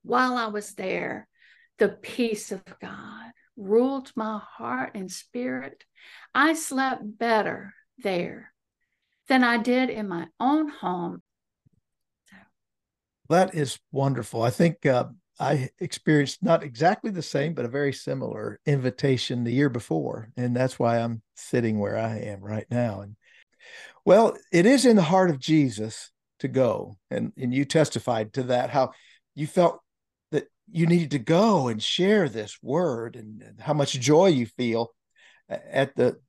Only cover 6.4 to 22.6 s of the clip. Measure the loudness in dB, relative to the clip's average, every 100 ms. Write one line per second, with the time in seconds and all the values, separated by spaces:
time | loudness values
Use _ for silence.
6.4 | 2 2 -4 -2 -2 -4 -10 -6 0 2
7.4 | 0 -6 -12 _ _ _ -4 -4 -6 -10
8.4 | -20 _ _ _ _ _ _ _ _ 2
9.4 | 4 2 2 0 0 -4 -6 -8 -10 _
10.4 | 0 2 0 -6 -6 -4 -6 -10 _ _
11.4 | _ _ _ _ _ _ _ _ _ -20
12.4 | _ _ _ _ _ _ _ _ 0 2
13.4 | 2 0 -4 -6 _ -2 -2 -2 -6 -2
14.4 | -2 2 2 2 2 2 0 -10 _ _
15.4 | -2 -2 -4 _ -10 -6 2 2 2 -2
16.4 | 0 0 0 0 0 0 -4 -8 -6 -4
17.4 | -4 -4 -6 -2 -4 -4 -6 -6 -6 -8
18.4 | -10 -6 -2 0 0 -2 0 0 -2 -4
19.4 | -2 2 0 0 -4 -4 -4 -8 -12 -6
20.4 | -4 0 -2 0 0 2 -2 -6 _ -20
21.4 | -4 0 0 0 -2 -2 -4 -6 -10 -12
22.4 | -8 -8